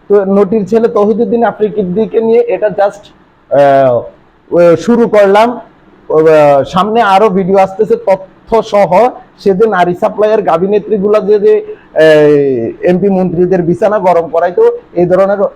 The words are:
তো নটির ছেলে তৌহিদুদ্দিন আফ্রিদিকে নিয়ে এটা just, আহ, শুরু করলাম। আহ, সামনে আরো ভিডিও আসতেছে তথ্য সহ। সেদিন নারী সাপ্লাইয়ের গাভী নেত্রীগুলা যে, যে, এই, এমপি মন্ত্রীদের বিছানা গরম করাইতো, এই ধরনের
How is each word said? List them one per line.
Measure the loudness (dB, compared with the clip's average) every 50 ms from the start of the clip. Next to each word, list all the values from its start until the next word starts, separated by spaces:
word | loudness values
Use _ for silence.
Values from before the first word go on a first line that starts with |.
| _ 0
তো | 0 0 2
নটির | 0 0 0 0 0 0 -2 -2
ছেলে | -2 0 0 0 0
তৌহিদুদ্দিন | 0 0 0 0 0 -2 -2 -2 -2 -2 -2
আফ্রিদিকে | -2 -2 -2 -4 -4 -4 -4 -6 -4 -4 -4 -4 -4 -2 -2
নিয়ে | -2 0 0 0
এটা | 0 0 -2 -2 -4 -4
just, | -2 -2 -2 -2 -4 -8 -16 -20 _ _ _ _ _ _ _ -4 0 2
আহ, | 2 4 4 2 2 2 0 -2 -4 -8 -14 _ _ _ _ _ _ _ 0 2 2 4 2
শুরু | 2 0 0 0 0 0 2
করলাম। | 2 2 2 4 2 2 2 0
আহ, | -2 -6 -14 -20 _ _ _ _ _ _ _ -4 0 2 2 4 4 4 4 4 2 2 0
সামনে | -2 -4 -4 -2 -2 0 0 0
আরো | 2 2 2 2 2
ভিডিও | 0 -2 -2 0 0 0
আসতেছে | 0 0 -2 -4 -2 -2 -2
তথ্য | -2 0 -2 -2 -2 -4 -10 _ _ _ -4 -2 -2 -2
সহ। | 0 0 0 0 2 2 2 2 0 -2 -6 -14 -20 _ -6
সেদিন | -2 -2 0 2 0 0
নারী | 0 0 0 -2 -2
সাপ্লাইয়ের | -2 -4 -4 -2 -2 0 0 0 0 0
গাভী | -2 -2 -2 -2 -2
নেত্রীগুলা | -2 -2 -2 -2 -4 -2 0 0 0 0
যে, | 0 0 0 2
যে, | 2 2 0 0 -2 -6 -14 -18 -20 _ -2
এই, | 2 4 4 4 4 4 4 4 2 2 0 -2 -2 -4 -6 -8 -4 -2 -2
এমপি | 0 0 0 -2
মন্ত্রীদের | 0 -2 -2 -2 -2 -2 -2 0 0 0 0
বিছানা | -2 -2 -2 -2 -2 -2 0
গরম | 0 0 0 0 -2 -2
করাইতো, | -2 -2 -2 -2 0 2 2 2 0 -2 -8 -8 -4
এই | -2 -2
ধরনের | 0 2 2 2 0 0 -2 -4 -4 -6